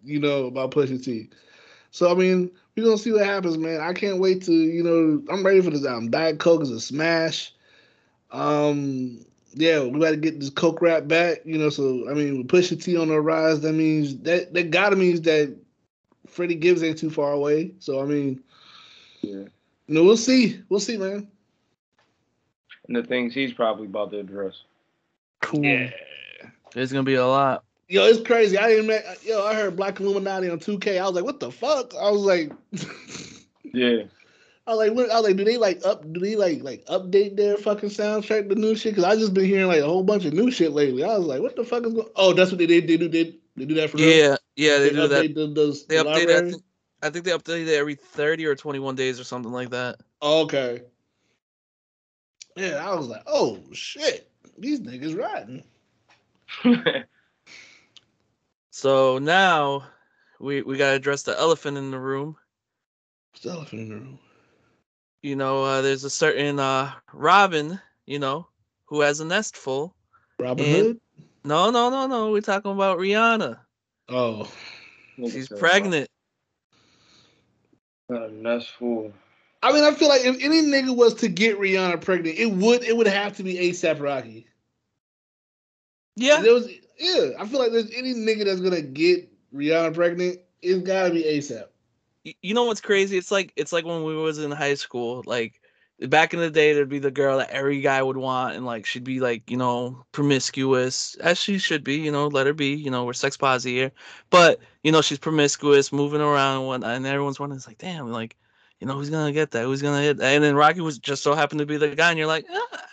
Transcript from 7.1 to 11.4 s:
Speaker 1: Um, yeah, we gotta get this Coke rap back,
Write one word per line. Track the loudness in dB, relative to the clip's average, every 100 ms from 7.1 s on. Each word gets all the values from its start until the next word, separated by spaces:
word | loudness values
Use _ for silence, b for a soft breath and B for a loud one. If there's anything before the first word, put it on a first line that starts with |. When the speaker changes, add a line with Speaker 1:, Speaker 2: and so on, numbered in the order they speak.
| 0 0 -4 -10 b b b b b b b _
Speaker 1:
Um, | -6 -2 0 0 0 -4 -6 -8 -10 -20 _ _
yeah, | 0 2 2
we | 0 0
gotta | 2 2
get | -2 -4
this | -8
Coke | 0 0 2
rap | 2 2 2
back, | 2 2 -2